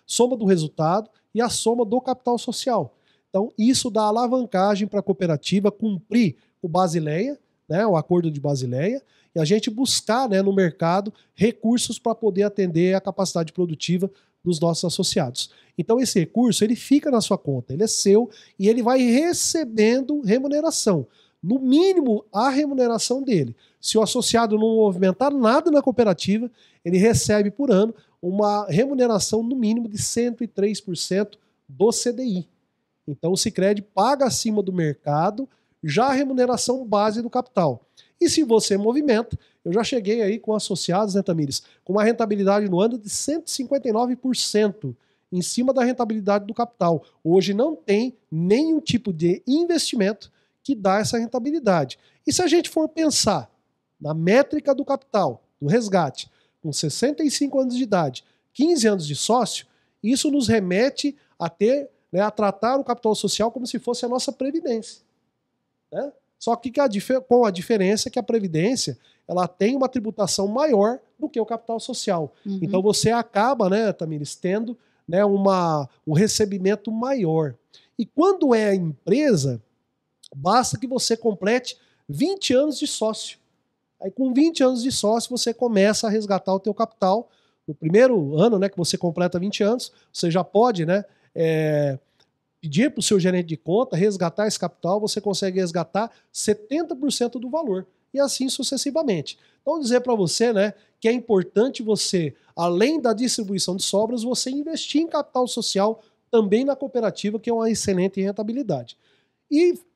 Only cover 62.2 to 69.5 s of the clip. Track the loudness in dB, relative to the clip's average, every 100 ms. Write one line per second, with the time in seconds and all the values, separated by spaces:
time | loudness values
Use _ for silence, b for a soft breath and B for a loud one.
62.2 | -2 0 -2 0 -2 0 -2 -2 -2 0
63.2 | -2 -2 -2 -4 -8 -6 -6 -6 -4 -4
64.2 | -4 -6 -4 -4 -4 -6 -6 -18 _ _
65.2 | _ _ _ _ _ _ _ -8 -8 -10
66.2 | _ _ -4 -4 -4 0 0 0 -2 -2
67.2 | 2 4 4 0 0 0 2 0 -2 -6
68.2 | -2 -2 0 0 0 0 -4 -8 b b
69.2 | b -2 -2